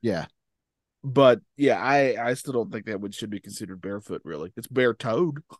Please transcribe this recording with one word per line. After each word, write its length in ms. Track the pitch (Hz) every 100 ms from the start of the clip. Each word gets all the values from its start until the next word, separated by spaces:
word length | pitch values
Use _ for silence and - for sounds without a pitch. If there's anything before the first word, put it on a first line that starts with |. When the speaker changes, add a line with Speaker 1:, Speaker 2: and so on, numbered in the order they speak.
Speaker 1:
Yeah. 260 | 117 90 78 _ _ _ _ _ _ _
Speaker 2:
But, 380 | 139 127 135 117 _ -
yeah, 220 | 143 104
I, 500 | 117 143 135 110 117
I 40 |
still 200 | 127 -
don't 180 | 123 107
think 140 | 110 104
that 160 | 101
would, 120 | 101
should 160 | 101 107
be 100 | 104
considered 420 | 104 101 101 95
barefoot, 400 | 92 101 101 87
really. 300 | - 78 82 -
It's 120 | 117
bare-toed. 760 | 127 127 113 123 113 175 147 -